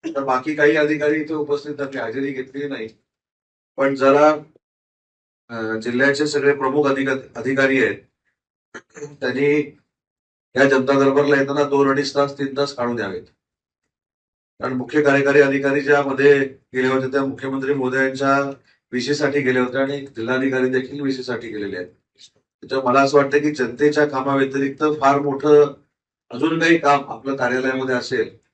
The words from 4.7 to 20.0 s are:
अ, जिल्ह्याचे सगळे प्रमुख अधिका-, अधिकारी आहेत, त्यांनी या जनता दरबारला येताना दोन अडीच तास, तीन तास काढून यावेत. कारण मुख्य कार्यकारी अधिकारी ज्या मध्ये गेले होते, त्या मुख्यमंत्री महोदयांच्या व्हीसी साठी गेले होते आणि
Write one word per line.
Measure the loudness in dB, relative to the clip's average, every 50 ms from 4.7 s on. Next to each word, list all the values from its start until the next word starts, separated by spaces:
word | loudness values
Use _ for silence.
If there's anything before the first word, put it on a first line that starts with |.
| _ _ _ _ _ _ _ _ _ _ _ _ _ _ _ _
अ, | -10 -8 -6 -6 -6 -4
जिल्ह्याचे | -4 -2 0 2 2 2 2 0 -2
सगळे | -2 -2 0 2 2 2
प्रमुख | 2 -2 -2 0 2 2
अधिका-, | 2 0 0 0 -2 -2 -4 -6 -12 -14
अधिकारी | -8 -4 -2 0 2 2 2 2 2 0
आहेत, | 0 -2 -6 _ _ _ _ _ _ _ _ _ _ _ _ _ _ _ -20 _ _ _ -16 -16 -16 -12 _
त्यांनी | -6 -4 -2 0 2 2 2 0 0 -4 -10 _ _ _ _ _ _ _ _ _ _ _ _ _ _ _ _
या | 2 4
जनता | 4 4 2 2 2 2 4
दरबारला | 4 4 4 4 4 4 4 2
येताना | 2 0 0 -2 0
दोन | 0 2 2 2 2
अडीच | 2 0 -2 -2 0
तास, | 0 -2 -2 -2 -8
तीन | -8 -6 -2
तास | -4 -4 -4 -4
काढून | -6 -4 -4 -4 -6
यावेत. | -6 -8 -8 -10 -14 _ _ _ _ _ _ _ _ _ _ _ _ _ _ _ _ _ _ _ _ _ _ _ _ _ _ _
कारण | -8 -6 -4
मुख्य | -4 -6 -2 0 2
कार्यकारी | 2 4 2 4 2 4 6 6
अधिकारी | 4 4 2 0 0 0 -2 0
ज्या | 2 2 2 2
मध्ये | 2 0 -2 4 6 6 6 6 2 -4 -6 -16 _ _ -4
गेले | -2 0
होते, | 0 0 0 -2 -2
त्या | -2 -2 -2
मुख्यमंत्री | -2 -6 -8 -8 -6 -6 -6 -4 -2 -2
महोदयांच्या | -2 -2 -2 0 0 0 -2 -2 -2 0 0 0 0
व्हीसी | 0 -4 -8 -14 _ _ _ _ _ _ -6 -6 -2 -2 -2
साठी | 0 -2 -2 0 0
गेले | 0 0 0 0
होते | 0 -2 -2
आणि | -4 -2 -2 -4 -8